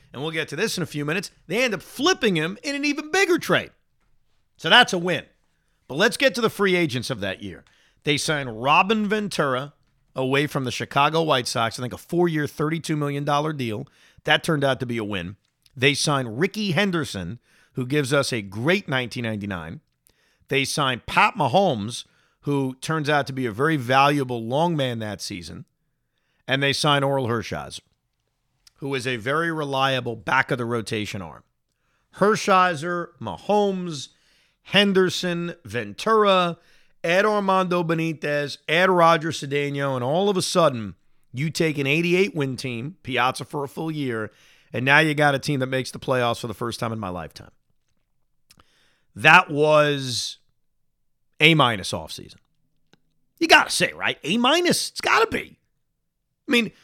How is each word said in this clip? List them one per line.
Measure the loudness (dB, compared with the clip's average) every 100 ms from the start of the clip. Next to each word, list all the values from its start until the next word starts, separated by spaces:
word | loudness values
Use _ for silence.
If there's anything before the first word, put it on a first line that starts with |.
| _
and | -10
we'll | -6
get | -4 -6
to |
this | -4 -4 -2
in |
a | -6
few | -4
minutes, | -4 -4 -6 -14 -6
they | -2
end | 0
up | -2
flipping | -8 -2 0 2 2 0
him | -2 -6
in | -6 -4
an |
even | -2 -4 -2
bigger | 2 2 2
trade. | 2 0 0 _ _ _ _ _ _ _ _ _
So | 4
that's | 6 6
a | 0
win. | -2 -4 -6 _ _ _ _ _ -10
But | 0
let's | 2 4
get | 2 2
to |
the | -2
free | 0 2 2
agents | 0 -2 -6
of | -6
that | -6 -6
year. | -10 -14 _ _ _ _
They | -2 -2
signed | -2 -4 -4 -4
Robin | 2 4 4 0 0
Ventura | -2 -2 -2 -2 -2 -6 -16 _ _ _
away | -4 0 0 0
from | -2
the | -4
Chicago | -6 -2 0 2 2
White | 0 0 -2
Sox, | -2 -2 -4
I |
think | -10
a | -10
four-year, | -4 0 0 0 -4
thirty-two | -4 -4 -4 -4 -4
million | -2 -4
dollar | 0 0 0
deal. | -4 -4 -6 -10 _ _ _
That | 0 0
turned | 2 2
out | 2 0
to | -4
be | -4
a |
win. | -4 -6 -6 -12 _ _ _ 0
They | 2
signed | 2 0 0 -2 -4
Rickey | -4 -2 -2
Henderson, | 0 0 -2 -4 -6 -8 -10 _ _ _
who | -8 -2
gives | -2 2
us | 0 0
a | -4
great | -6 -4 0 -2 -2
nineteen | -4 -4 -6
ninety-nine. | -6 -6 -6 -8 -10 -16 _ _ _ _ _ _ _
They | -2
signed | 0 -2 -2 -4 0
Pat | 4 4
Mahomes, | 2 2 2 2 0 -6 -10 -16 _ _ _
who | -4 -2 -4 -6
turns | -6 -4 0
out | 0 0
to |
be | -4 -6
a |
very | -2 0 0
valuable | 2 4 6 2 -2 -6
long | -4 0 0 0
man | -2 -4
that | -6 -8
season. | -10 -12 -12 -16 -20 _ _ _ _ _ _ _ -4
And | 0
they | 0
signed | 2 2 2
Orel | 2 0 0
Hershiser, | -2 -4 -8 -10 -16 _ _ _ _ _ _ _ _ _ _
who | -6 -4
is | -4
a |
very | -4 -2 -2 -2
reliable | -4 -4 0 0 0 -4 -8
back-of-the-rotation | 0 2 2 -2 -2 -4 -2 -6 -6 -8
arm. | -12 -16 _ _ _ _ _ _ _ 0
Hershiser, | 2 2 2 4 4 0 -4 -6 -8 _
Mahomes, | -10 -6 0 2 2 -2 -6 -8 -12 _ _ _ _ _
Henderson, | 0 2 4 4 2 2 0 0 -4 -10
Ventura, | -8 -6 -6 -6 2 4 6 4 2 -4 _ _ _ _
add | 0 2
Armando | 4 2 2 2 2 0
Benitez, | 0 0 -2 -4 -4 -4 -4 -8 -2
add | 2 4
Roger | 6 6 6 0
Cedeno, | -6 -4 -2 -2 -2 -2
and | -2
all | 0 0 2
of | 0
a |
sudden, | 0 2 2 2 -8 -12 _ _ _
you | -6 -4
take | 0 0 0
an | 0
eighty-eight | 0 2 2 2
win | 0 -4 -4
team, | -8 -8 -10 -12
Piazza | -6 0 0 -2
for | -8 -8
a | -8
full | -8 -6
year, | -4 -4 -4 -8 -12 _ _ _
and | -4
now | 4 4
you | 4
got | 4 2 2
a |
team | -2 -2
that | -2
makes | -4 -6
the | -8
playoffs | -4 0 0 -2
for | -8
the |
first | -6 -8 -6
time | -6
in | -6
my | -8
lifetime. | -10 -12 -16 -20 _ _ _ _ _ _ _ _ _ _ -20 _ _ _ _ _
That | 2 8 8 6
was | 2 6 6 4 0 -4 -6 -6 -12 _ _ _ _ _ _ _ _ _ 4
A | 6
minus | 6 4 0 -6
offseason. | -8 -10 -14 -16 -20 _ _ _ _ _ _ _ _ _ _
You | 4
gotta | 4 4
say, | -2 -2
right? | -2 -6 -4
A | -4 0
minus, | 2 2 2 0 -4
it's | -6
gotta | 0 2 2
be. | -2 -8 -18 _ _ _ _ _ _ _ _ -2
I |
mean, | 0 0 -8